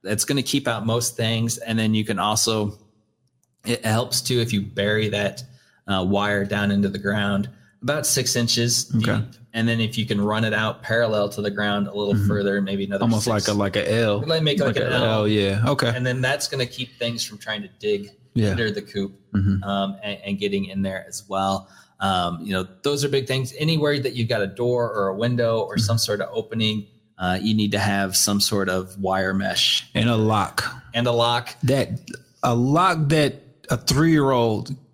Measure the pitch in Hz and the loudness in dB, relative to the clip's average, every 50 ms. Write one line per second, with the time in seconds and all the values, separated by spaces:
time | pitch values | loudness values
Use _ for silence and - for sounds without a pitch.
0 | - 92 107 107 - - 143 139 127 - - 139 135 123 117 107 101 113 113 117 | -2 -2 -2 -2 0 0 0 -2 0 0 -2 0 0 0 -2 -2 0 0 0 0
1 | 117 - - - 117 113 113 113 113 117 120 - - - 113 113 110 110 110 107 | 0 -2 -4 -2 -2 0 0 0 0 -2 -2 -6 -4 -2 0 0 2 2 2 0
2 | 104 104 110 95 92 104 107 107 - - 110 110 104 101 98 - - _ _ _ | 0 -2 -2 0 0 0 0 0 0 0 0 0 -2 -2 -6 -10 -20 _ _ _
3 | _ _ _ _ _ _ _ _ _ _ _ _ _ 107 120 - - 110 107 113 | _ _ _ _ _ _ _ _ _ _ _ _ _ -4 -4 -2 0 0 0 0
4 | 127 - - - - - 123 123 113 113 - 101 95 - - - 98 104 107 110 | 0 0 -4 -4 -2 0 0 0 0 0 0 -2 -2 -4 -4 -2 0 2 2 0
5 | 107 104 101 104 101 98 - - - - - - _ _ _ _ _ - 98 95 | 0 0 0 0 -2 -2 -4 -6 -16 -18 -20 -20 _ _ _ _ _ -2 0 0
6 | 90 92 101 98 101 104 104 101 98 98 104 104 104 101 101 101 101 98 98 98 | 2 2 2 2 2 2 0 0 0 0 0 0 0 2 2 2 2 0 -2 -2
7 | 101 101 101 107 101 101 101 98 104 - - - - _ _ _ - 127 147 156 | -2 -2 0 0 0 0 0 0 -2 -4 -8 -18 -20 _ _ _ -4 -2 -2 -2
8 | 139 - - 135 123 - - 123 120 113 - 117 117 120 120 - - - - 113 | 0 0 0 0 0 0 0 0 0 0 2 0 2 2 0 -2 -2 0 0 0
9 | 110 110 104 104 110 - - - - _ - 113 113 117 117 113 113 110 113 113 | 2 2 0 0 -2 -6 -10 -20 -20 _ -4 -2 0 0 2 0 0 -2 -2 -4
10 | 107 107 110 101 101 104 107 110 113 110 107 104 110 110 104 - - - 113 117 | -2 -2 0 0 0 0 2 0 0 0 0 0 0 -2 -2 -6 -4 0 2 2
11 | 117 110 107 104 101 104 - - 104 104 101 104 104 101 101 104 101 101 - 104 | 2 2 2 2 0 0 -2 -4 -4 -4 -2 -2 -2 0 0 0 -2 -2 -2 -2
12 | 104 101 98 104 101 101 104 104 98 101 98 101 98 95 98 98 98 95 101 98 | 0 2 2 2 4 2 2 2 2 2 2 0 0 -2 -2 -4 -4 -4 -2 0
13 | 117 117 113 104 101 123 110 104 98 - 104 101 101 98 87 104 - - 107 117 | 2 2 2 2 2 2 0 2 2 2 0 2 0 0 0 0 0 2 2 2
14 | 117 107 101 104 117 151 165 160 156 - - - 139 131 107 - - - 120 123 | 2 2 2 0 0 0 0 0 2 2 2 2 2 2 0 0 0 0 0 2
15 | 120 113 110 110 107 104 107 107 98 98 98 104 113 127 143 - - 120 117 127 | 2 2 2 2 2 4 4 4 2 2 2 2 2 2 2 2 2 0 0 0
16 | 123 127 127 131 131 127 139 - - - - 135 123 120 - - 127 120 - - | 0 -2 0 0 0 0 0 -2 -4 -4 -2 -4 -4 -4 -4 -10 -12 -12 -8 -6
17 | 120 117 117 113 - - 107 104 - 110 107 107 101 92 - _ - 107 104 101 | -6 -4 -4 -4 -6 -8 -8 -14 -10 -8 -8 -8 -8 -12 -16 _ -2 -2 -2 -2
18 | 101 - - _ _ _ _ 127 110 101 95 104 113 107 98 104 101 - - 101 | -4 -10 -18 _ _ _ _ 2 2 2 2 0 -2 -2 -4 -6 -10 -8 -6 -6
19 | 98 98 - - _ _ - 101 95 98 98 95 95 98 101 98 98 98 98 - | -6 -6 -8 -16 _ _ 0 2 2 4 2 0 0 -2 -2 -2 -2 -2 -4 -8
20 | - 104 101 - - 98 98 95 101 101 101 98 95 90 95 98 98 95 95 92 | -8 -10 -10 -8 -6 -6 -4 -2 -2 -2 0 -2 -4 -4 -4 -4 -4 -4 -4 -8
21 | - - - - - - 95 95 95 98 98 95 - - - - - _ _ _ | -10 -12 -14 -14 -10 -6 -4 -2 0 0 -2 -2 -4 -10 -20 -20 -20 _ _ _
22 | 98 98 95 90 87 87 87 82 82 101 95 92 95 92 - - - 143 143 135 | -2 0 0 0 0 -2 -4 -6 -6 -4 -4 -4 -4 -4 -10 -4 -2 -2 0 0
23 | 135 143 139 135 127 123 131 131 131 120 - - 151 160 165 160 147 147 143 143 | -2 0 0 -2 0 0 -2 -2 -2 -6 -6 -4 -2 0 2 2 2 2 0 0
24 | 123 127 123 123 113 110 123 107 101 95 98 - 120 120 123 123 120 113 - 107 | -2 -4 -2 -2 -2 0 0 -2 -2 -4 -4 -2 0 0 0 0 0 -2 -2 -2
25 | 98 98 95 101 113 123 123 120 120 113 113 113 101 - 104 117 110 101 110 113 | -2 -2 -2 0 0 0 0 2 2 2 2 0 -2 -2 -2 -2 0 2 0 0
26 | - - 104 104 - - - 113 107 - 110 113 110 107 107 107 101 - _ _ | 0 0 -2 -2 -2 -4 -4 -6 -6 -4 -4 -2 0 0 -2 -4 -8 -10 _ _
27 | _ _ _ - 92 90 90 95 92 110 107 110 107 104 104 101 98 104 101 98 | _ _ _ -4 -2 0 0 0 0 2 2 2 2 2 0 0 0 2 0 0
28 | 98 92 98 - - - 104 101 104 - 110 101 95 95 92 92 92 95 95 98 | 0 0 0 0 0 2 2 0 0 0 0 0 0 0 0 -2 -4 -6 -8 -4
29 | 98 95 95 95 95 95 95 98 98 98 92 - - - - - - - - - | -2 0 0 0 0 0 0 0 -2 -2 0 0 0 2 0 0 -4 -2 -2 0
30 | 107 120 117 110 107 110 110 104 98 - - - - - - - - - - 120 | 2 2 2 2 2 2 2 2 0 -2 -4 -6 -6 -6 -8 -10 -16 -6 -4 -2
31 | 120 123 120 117 117 117 120 123 123 - - - - 123 135 135 120 - 101 120 | 0 2 2 2 2 2 2 0 -4 -6 -10 -4 0 2 2 2 0 -2 -4 -10
32 | - - - - - _ _ _ - - 120 120 120 131 143 165 180 190 175 160 | -10 -14 -18 -18 -20 _ _ _ 0 0 2 2 2 4 4 4 4 4 4 2
33 | 156 143 160 156 147 139 120 - - - - _ - - 135 120 - - - 135 | 2 4 4 4 4 2 0 -4 -18 -20 -20 _ -6 -4 -4 -2 0 0 2 4
34 | 160 165 160 151 143 135 131 123 117 113 110 101 - - 143 - - _ | 6 6 6 6 6 4 4 4 4 4 2 0 -4 -8 -10 -12 -12 _